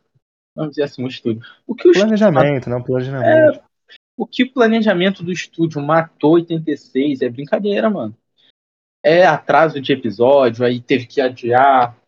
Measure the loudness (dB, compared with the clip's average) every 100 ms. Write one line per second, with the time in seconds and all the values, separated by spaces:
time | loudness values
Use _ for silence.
0 | _ _ _ _ _ -10 -8 -6 -6 -6
1 | -10 -8 -6 -6 -10 _ -12 2 4 6
2 | 4 2 2 4 2 0 -4 -6 -4 -4
3 | -4 -2 2 4 4 2 _ _ _ -20
4 | _ -12 -6 -4 -2 0 2 2 0 0
5 | 0 -2 -8 -10 -10 -4 -4 -4 -2 -2
6 | -2 _ 2 2 0 -6 -6 -8 _ -4
7 | -2 -2 -6 -8 -6 -4 -2 -2 -2 -4
8 | -8 -12 _ _ _ _ _ _ _ _
9 | 2 4 4 2 0 2 2 -2 -4 -4
10 | -4 0 2 4 2 0 -2 -4 -2 -4
11 | -2 -4 -4 -4 -2 2 4 2 0 -6